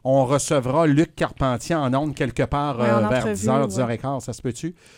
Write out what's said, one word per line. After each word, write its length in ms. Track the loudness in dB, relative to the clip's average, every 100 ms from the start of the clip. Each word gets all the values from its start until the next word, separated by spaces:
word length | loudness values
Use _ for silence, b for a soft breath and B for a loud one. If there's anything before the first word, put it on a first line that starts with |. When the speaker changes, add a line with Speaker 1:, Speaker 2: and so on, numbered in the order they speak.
Speaker 1:
on 200 | 2 2 4
recevra 600 | 2 2 0 0 2 4
Luc 280 | 4 2 0
Carpentier 580 | -4 -2 -2 -2 -2
en 180 | -2 0
ondes 200 | 0 -2
quelque 280 | -4 -4 -2
part, 340 | -2 0 -2 0
Speaker 2:
Oui, 60 | 2
en 180 | 2
Speaker 1:
euh, 40 | 2
vers 100 | 0
Speaker 2:
entrevue, 140 | 0
Speaker 1:
dix 140 | -2 0
heures, 140 | 0
Speaker 2:
oui. 60 | 0
Speaker 1:
dix 120 | -2
heures 100 | -2
et 80 | -2
quart, 220 | -4 -6
ça 100 | -8
se 100 | -8
peut-tu ? 320 | -8 -6 -10 -12 B